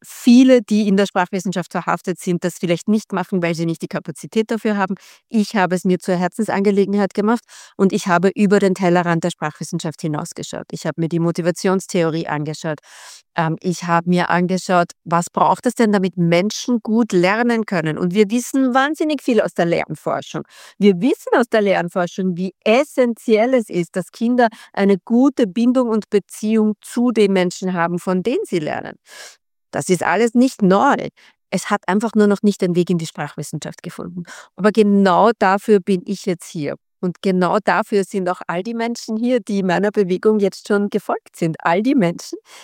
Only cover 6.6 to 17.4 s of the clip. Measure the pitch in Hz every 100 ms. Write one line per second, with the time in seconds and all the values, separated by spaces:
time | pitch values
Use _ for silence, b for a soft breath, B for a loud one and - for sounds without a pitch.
6.6 | 202 196 190 202 196 - 208 233 - B
7.6 | B B 196 208 - 175 190 - 208 202
8.6 | 196 185 180 175 175 165 175 - 151 -
9.6 | 160 165 170 - 160 147 170 - - -
10.6 | - - 165 156 165 170 165 165 170 175
11.6 | 196 190 - 190 165 160 165 151 151 156
12.6 | 165 151 B B B B B - 160 160
13.6 | 185 175 170 170 170 180 175 175 180 185
14.6 | - 180 175 - - 170 175 - 247 262
15.6 | 247 - 226 208 185 180 170 170 202 -
16.6 | - 247 - 220 233 185 180 214